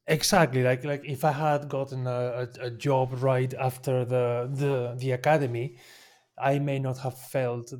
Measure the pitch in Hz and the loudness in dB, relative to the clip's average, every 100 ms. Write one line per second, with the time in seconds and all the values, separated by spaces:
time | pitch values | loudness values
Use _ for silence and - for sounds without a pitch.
0 | - 156 - 196 147 127 127 131 147 143 | -2 0 4 4 4 4 2 2 -2 -6
1 | 147 131 156 139 156 147 143 135 135 131 | -6 0 0 2 2 0 0 -4 -4 -4
2 | 127 123 123 120 123 - 127 117 143 131 | -2 -2 -2 -4 -6 -6 -10 -4 2 2
3 | 127 123 135 127 127 131 131 127 143 127 | 2 0 2 2 0 0 -2 -2 0 0
4 | 120 127 120 120 127 135 143 131 120 123 | 2 2 2 0 -2 0 0 0 -2 -4
5 | 131 127 147 156 131 117 131 - - - | -2 0 4 4 2 -2 -4 -8 -20 -20
6 | - _ _ - 135 143 143 135 131 127 | -20 _ _ -2 0 2 0 -2 -2 -4
7 | 135 - - 135 123 120 120 | -6 -8 -6 -2 -2 -4 -8